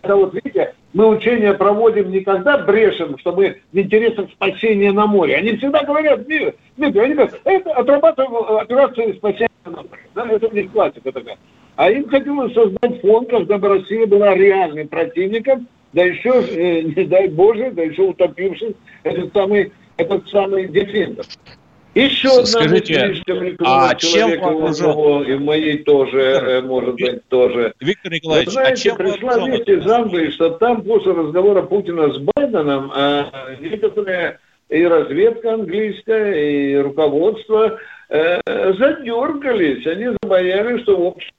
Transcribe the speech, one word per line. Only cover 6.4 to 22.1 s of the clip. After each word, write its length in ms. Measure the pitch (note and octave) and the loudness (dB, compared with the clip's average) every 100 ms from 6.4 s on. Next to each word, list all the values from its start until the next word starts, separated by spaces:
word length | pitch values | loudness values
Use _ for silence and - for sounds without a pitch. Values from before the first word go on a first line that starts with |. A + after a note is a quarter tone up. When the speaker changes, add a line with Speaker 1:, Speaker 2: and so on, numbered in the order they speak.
| F#3 - _ - | -4 -8 _ -6
Speaker 1:
Дмитрий», 240 | G3 F#3+ | -2 0
они 140 | B3 | 0
говорят: 260 | D4+ - - | 2 0 -2
«Это 260 | - F#4+ F4+ | 0 0 0
отрабатываем 880 | B3+ B3 C#4+ D#4+ D#4 C4 A#3 A3 G#3+ | -2 2 4 4 2 -4 -4 -2 -2
операцию 560 | G#3 B3+ C4+ B3 A3+ | 0 2 2 0 -4
спасения 340 | F#3+ G#3 G3 A3+ _ | -4 -6 -2 -4 _
на 60 | - | -18
море». 320 | E3+ - - _ G3 | -16 -18 -20 _ -10
Да, 120 | A#3+ | -2
это 200 | G#3+ A3+ | -2 -2
у 40 | |
них 200 | G#3 F#3+ | -4 -4
классика 400 | G#3+ F#3 - C3 | 0 -2 -2 -10
такая. 260 | C3 A#2 G#2+ _ _ _ - | -10 -14 -20 _ _ _ 0
А 120 | E3+ | 2
им 200 | B3+ C4+ | 2 0
хотелось 440 | C#4 C#4+ C#4+ A#3+ | -2 -2 -4 -2
создать 480 | D#3 A3 F#3 A#3+ A#3+ | 2 2 2 -4 0
фон, 260 | F#3+ A3 B3 | 2 2 2
когда 320 | A#3 E3+ G3+ | -2 0 -2
бы 100 | G3+ | 2
Россия 360 | F#3+ F#3+ A3 A3 | 0 0 -2 2
была 280 | G3+ G#3 | 4 4
реальным 540 | F#3+ G3 F#3+ F3 D3+ D3 | 6 4 4 0 -4 -8
противником, 800 | D#3+ E3 E3 F#3+ A3+ A3 C4 A#3+ _ _ | -4 -4 -2 -2 -2 0 -2 -2 _ _
да 100 | - | 0
еще, 400 | F3+ F3 - G#3 | 0 0 2 2
э, 400 | F#3+ E3 F3 E3 | 2 -2 0 0
не 220 | D#3+ D3+ | -2 -2
дай 240 | F3 F#3 F#3+ | 2 2 2
Боже, 420 | D#3 G3+ A3 B3+ | 4 4 4 -4
да 120 | F3 | -4
еще 260 | D#3+ D3+ F#3+ | -4 0 -2
утопившим 680 | - F3 D3 F#3+ E3+ A3 - _ - | 2 -2 0 -6 -6 -10 -10 _ -10
этот 280 | D#3 E3 F3+ | -8 -6 -4
самый, 380 | G#3 F#3+ G#3 F#3+ _ _ - | -2 0 0 -2 _ _ -6
этот 300 | D#3+ G3 - | -2 -2 -2
самый 360 | G3+ G3 G3 F#3 | -2 0 -2 -2
Defender. 580 | E3 G3+ A3 D#3+ A#2+ - - - - _ _ _ | -4 -2 -4 -4 -6 -16 -20 -20 -20 _ _ _
Еще 360 | - - | 0 0